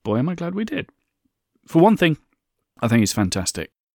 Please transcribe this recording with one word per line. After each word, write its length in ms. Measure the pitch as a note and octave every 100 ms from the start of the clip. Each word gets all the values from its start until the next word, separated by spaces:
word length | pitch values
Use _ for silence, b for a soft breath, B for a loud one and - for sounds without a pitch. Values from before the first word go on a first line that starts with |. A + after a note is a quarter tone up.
| A2
boy, 140 | G#2+
am 100 | D3
I 60 | F3
glad 200 | E3+ F#3
we 80 |
did. 240 | A3 D4+ - _ _ _ _ _ _ _ _
For 140 | E3
one 160 | F#3+ G3+
thing, 200 | F3 D3+ _ _ _ _ _ -
I 80 | A#2
think 160 | A#2
it's 80 | G2+
fantastic. 600 | - F#2+ G2 F2+ - D#2 _ _